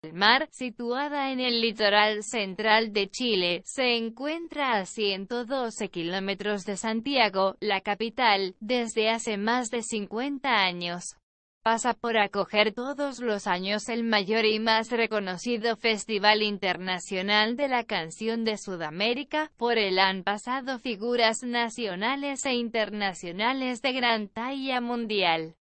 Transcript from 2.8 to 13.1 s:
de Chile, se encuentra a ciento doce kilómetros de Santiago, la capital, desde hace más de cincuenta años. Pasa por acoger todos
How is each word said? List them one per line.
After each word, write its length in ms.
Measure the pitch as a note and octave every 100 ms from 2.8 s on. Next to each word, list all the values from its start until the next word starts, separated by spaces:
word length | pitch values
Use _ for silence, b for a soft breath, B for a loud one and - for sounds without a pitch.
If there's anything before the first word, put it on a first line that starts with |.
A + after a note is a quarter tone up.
| A3+
de 160 | G#3 G3
Chile, 520 | - B3 G3+ F3 E3+ -
se 320 | - B3+ A#3
encuentra 800 | A3+ A3+ C#4+ E4 E4+ D4 C4+ A3
a 80 | F#3
ciento 580 | - G#3 F#3+ F#3+ A#3+
doce 460 | A#3 C4+ A#3 - G#3+
kilómetros 720 | F3 E3+ F#3+ G3 G3 G3+ G#3
de 140 | F#3 G3
Santiago, 800 | A3+ A3+ A#3 C#4 G#3+ F#3+ F#3+ -
la 220 | G#3+ G3
capital, 720 | G#3+ G3+ A#3 A3+ A#3+ G3 F#3+ -
desde 480 | G#3 B3 A3+ A3+ A3
hace 260 | A3+ A3+ G3+
más 340 | G#3+ B3 A#3
de 100 | A#3+
cincuenta 840 | G#3+ A3 G3+ G#3+ C#4 C#4 C#4 A3
años. 540 | F#3+ F3 F3 F3 - - _ _ _ _
Pasa 320 | A3 A3+ B3 A3
por 220 | A#3+ A3+
acoger 540 | G3+ G3+ F#3 G#3 G#3+
todos 480 | G3+ B3+ C#4 C#4+